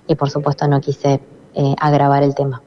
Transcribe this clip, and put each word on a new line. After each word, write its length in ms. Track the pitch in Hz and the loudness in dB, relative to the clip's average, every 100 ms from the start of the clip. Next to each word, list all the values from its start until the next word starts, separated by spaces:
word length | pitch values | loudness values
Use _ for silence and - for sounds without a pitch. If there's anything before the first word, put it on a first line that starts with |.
| - | -4
y 80 | 156 | -2
por 160 | 139 | -2
supuesto 360 | 143 147 143 147 | -2 -4 -2 0
no 140 | 139 | 0
quise, 380 | 143 135 143 135 - - - | -2 -2 -2 -2 -4 -20 -10
eh, 220 | - 139 139 | -4 -2 0
agravar 440 | 151 147 143 139 | 0 2 4 2
el 100 | 143 | 2
tema. 300 | 139 139 123 | 0 -4 -6